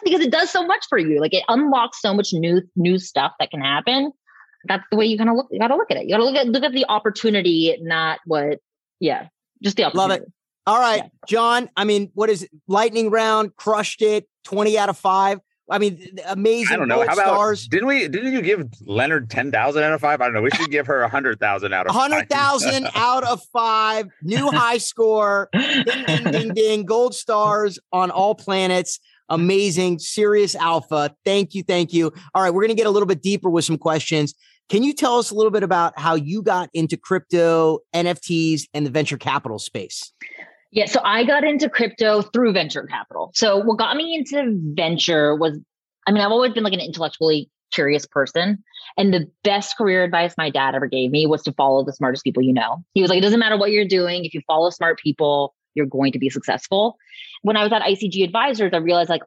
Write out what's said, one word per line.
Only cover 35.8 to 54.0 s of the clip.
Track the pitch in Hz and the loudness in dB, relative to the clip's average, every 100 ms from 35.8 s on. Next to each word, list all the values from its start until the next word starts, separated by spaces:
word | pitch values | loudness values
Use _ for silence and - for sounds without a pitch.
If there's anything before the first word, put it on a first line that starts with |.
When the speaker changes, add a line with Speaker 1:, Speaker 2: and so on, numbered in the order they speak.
| 170 - | 0 -2
Speaker 2:
how | 160 160 | -2 -2
you | 147 208 | -2 -4
got | 208 180 170 | -2 -2 -2
into | 165 160 165 | -4 -4 -4
crypto, | - 185 - 175 165 165 160 160 - | -4 -4 0 2 2 4 2 0 -4
N | 170 175 | -2 -2
F | 175 | -4
Ts, | - 165 160 151 - | -4 0 0 -2 -4
and | 147 143 | -4 -2
the | |
venture | 147 151 143 | -2 -2 -4
capital | 156 135 - 107 | -4 -4 -6 -10
space? | - 113 95 - - - - - - _ _ | -10 -12 -12 -14 -16 -18 -20 -20 -20 _ _
Speaker 1:
Yeah, | 214 196 | -2 0
so | 240 | 0
I | 202 220 | 2 2
got | 240 285 | 2 2
into | 294 294 285 | 2 0 0
crypto | - 226 - 220 214 | 0 -2 0 2 2
through | 202 233 240 | 0 0 2
venture | 185 160 - | 2 -2 -6
capital. | - 127 - - 175 | -8 -10 -10 -10 -6
So | - 220 202 | -2 2 2
what | 220 220 | 2 0
got | 214 269 | -2 -4
me | 330 330 | -4 -6
into | 254 285 247 196 156 147 | -4 -4 -2 -2 -4 -2
venture | 165 165 - 156 147 151 | -2 0 0 2 2 2
was, | 160 151 - _ _ _ 190 | 0 -4 -12 _ _ _ 0
I | |
mean, | 208 | 2
I've | 202 | 2
always | 233 254 | 2 0
been, | 220 | 0
like, | 208 | -2
an | 185 | -4
intellectually | 165 160 156 - 160 151 - _ _ | -6 -6 -6 0 0 0 -2 _ _
curious | - 143 147 - | -2 0 0 -2
person. | 147 131 165 185 202 _ - - - | -2 -2 0 -2 -2 _ -20 -10 0
And | 196 | 2
the | 180 151 _ | 2 -2 _
best | 208 202 202 - | -2 0 -2 -2
career | 208 185 | 0 2
advice | 180 170 170 - | 2 0 -2 -2
my | 156 | -2
dad | 143 135 131 | 0 0 -2
ever | 131 | -2
gave | 131 127 | -2 0
me | 147 156 | 2 2
was | 156 | 0
to | 151 | -2
follow | 139 139 135 | 0 2 2
the | 135 | 0
smartest | - 131 135 | -2 -4 -2
people | 135 127 | -2 0
you | 131 | 2
know. | 127 113 143 - | 2 0 -6 -4
He | 196 | 0
was | 185 | 2
like, | 185 | 4
"It | |
doesn't | 202 233 | 4 4
matter | 220 208 | 2 0
what | 202 | 2
you're | 208 196 | 0 2
doing. | 190 | 0